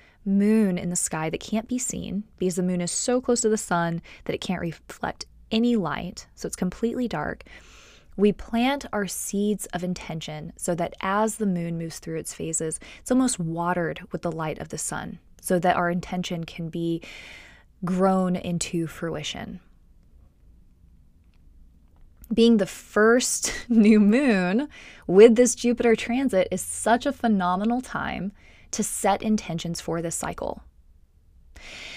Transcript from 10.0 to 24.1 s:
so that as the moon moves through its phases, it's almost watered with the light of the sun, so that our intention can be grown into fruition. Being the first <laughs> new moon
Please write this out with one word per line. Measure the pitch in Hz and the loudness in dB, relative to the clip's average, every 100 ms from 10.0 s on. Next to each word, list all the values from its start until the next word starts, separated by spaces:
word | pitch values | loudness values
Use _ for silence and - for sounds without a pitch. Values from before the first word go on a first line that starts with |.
| - 160 - 151 160 - | -8 -10 -10 -12 -12 -6
so | - | -4
that | 170 170 - | -2 -4 -4
as | 190 202 220 - | -2 0 0 0
the | 208 | -2
moon | 175 170 165 | 0 -2 -6
moves | 165 - | -8 -10
through | 170 160 | -8 -8
its | - | -8
phases, | - 160 160 160 156 - - | -8 -6 -4 -4 -6 -12 -18
it's | - | 0
almost | 254 254 - | 2 2 0
watered | 160 165 170 180 160 151 - | -4 -2 -2 0 -2 -6 -10
with | 170 | -6
the | 170 | -6
light | 160 156 - | -4 -6 -6
of | 160 | -8
the | 156 | -8
sun, | - 151 - - - - | -6 -8 -10 -14 -20 -16
so | - 180 | 0 2
that | 180 175 | 4 2
our | 175 | 0
intention | 180 - 180 175 170 | -2 -4 -6 -6 -6
can | 160 - 165 | -8 -10 -8
be | 170 170 165 - - - - - - _ _ | -4 -4 -4 -6 -18 -18 -20 -20 -20 _ _
grown | 180 185 190 190 185 180 | -4 2 2 2 0 -2
into | 175 170 - 170 160 | -2 -4 -4 -4 -4
fruition. | - 165 156 151 - - 180 - - _ _ _ - - _ - - - _ - - - _ _ _ - - - - _ - - - - | -6 -8 -6 -8 -10 -12 -14 -20 -20 _ _ _ -20 -20 _ -20 -20 -20 _ -20 -20 -20 _ _ _ -20 -20 -20 -20 _ -20 -20 -20 -4
Being | 226 233 226 | 4 6 6
the | 185 | 2
first | - - 208 220 247 - - - - | -6 -2 4 6 4 2 -4 -4 -6
<laughs> | - | 2
new | 226 214 214 | 6 8 8
moon | 202 | 8